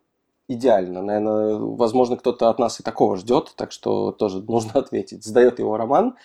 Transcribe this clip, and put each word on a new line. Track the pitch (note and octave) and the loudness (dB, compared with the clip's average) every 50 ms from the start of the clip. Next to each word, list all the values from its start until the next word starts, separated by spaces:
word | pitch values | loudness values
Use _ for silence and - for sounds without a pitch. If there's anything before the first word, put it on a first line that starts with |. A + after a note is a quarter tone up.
| _ _ _ _ _ _ _ _ _ - | _ _ _ _ _ _ _ _ _ -10
идеально. | B2+ A#2 B2+ B2+ G#2+ G2 F#2 F2+ F2+ F2+ | -8 0 4 4 4 4 2 -2 -6 -6
Наверное, | G2 G#2 G#2 G#2 G#2 G#2+ G#2+ G#2+ G#2+ G#2+ G#2+ | -4 -2 -2 0 0 0 0 0 0 0 0
возможно, | G#2+ A2+ A2 A2 A2 A#2+ A2 A#2+ B2+ B2 A#2+ B2 | -2 -4 -6 -2 0 0 2 4 2 2 2 0
кто-то | - - B2 A#2 - A#2 A2+ | -2 -2 -4 -2 2 2 2
от | A2 - | 2 2
нас | A#2+ A2 - - | 0 -2 -4 -6
и | |
такого | - A2+ - - C3 G#2 G2+ | -10 -10 -2 0 0 2 0
ждет, | F#2 F#2 A#2 B2 D#3 D#3 - - | -2 -2 0 0 0 0 -4 -8
так | - - - | -10 -10 -10
что | - - - G#2+ G#2+ G#2 G#2 G2+ | -10 -8 -4 -4 -2 -2 -2 -4
тоже | G2 - A2 G2+ F#2+ F#2+ | -4 -2 -4 -4 -4 -6
нужно | G#2+ A2+ A#2 A#2 A2 - | -6 -2 -2 -2 -2 0
<laughs> | - C#3 | -2 -2
ответить. | B2+ - A#2+ A2 G2 - G2 G2 - | -2 -2 -6 -8 -8 -8 -14 -16 -16
Задает | A2 G#2+ B2 B2 B2 B2 - | 0 4 4 6 6 4 0
его | A2 G#2+ G#2+ | -2 -4 -2
Роман | A2 A2+ A#2+ C#3 F3 A3+ B3+ - - | -4 -2 0 2 2 2 0 -4 -10